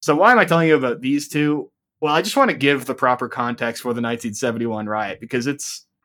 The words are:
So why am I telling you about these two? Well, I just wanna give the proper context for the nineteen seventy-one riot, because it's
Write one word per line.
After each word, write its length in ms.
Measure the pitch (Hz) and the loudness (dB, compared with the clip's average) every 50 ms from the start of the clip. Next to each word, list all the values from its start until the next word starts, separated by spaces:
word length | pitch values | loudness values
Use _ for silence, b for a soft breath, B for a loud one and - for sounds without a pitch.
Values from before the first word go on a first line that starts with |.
So 140 | - - 151 | 2 0 2
why 160 | 147 180 220 | 4 6 6
am 80 | 254 233 | 6 6
I 60 | 190 | 4
telling 220 | - 165 165 165 160 | 4 4 2 4 4
you 80 | 156 | 4
about 260 | 143 131 127 117 117 | 4 4 0 -2 -2
these 260 | 120 131 139 143 143 - | -2 -2 -2 -2 -2 -2
two? 420 | - 151 151 151 151 151 127 - _ _ _ _ _ _ | -2 0 0 0 0 -2 -4 -10 _ _ _ _ _ _
Well, 120 | - 151 147 | -2 0 2
I 80 | 160 | 2
just 160 | 170 208 - 277 | 0 0 2 2
wanna 160 | 269 247 165 | 2 2 2
give 320 | 123 131 139 143 135 123 | 2 2 2 2 2 0
the 80 | - 127 | -6 -6
proper 340 | - - 127 127 120 127 117 | 0 2 2 2 0 -2 -8
context 520 | - 131 123 120 123 120 127 117 117 - | -4 -4 -4 -4 -4 -4 -4 -6 -6 -6
for 120 | - 123 120 | -6 -4 -4
the 80 | 120 | -2
nineteen 320 | 120 117 117 117 - 120 104 | -2 -4 -4 -4 -6 -8 -8
seventy-one 540 | - - 123 113 113 117 117 110 107 107 107 | -4 -2 -2 -2 -2 -4 -4 -4 -6 -6 -4
riot, 320 | 107 107 107 101 95 - | -4 -4 -4 -4 -8 -10
because 280 | 117 117 - 123 120 139 | -12 -6 -6 -4 -2 -2
it's 400 | 143 143 - - - - _ _ _ _ _ | -6 -6 -8 -12 -12 -14 _ _ _ _ _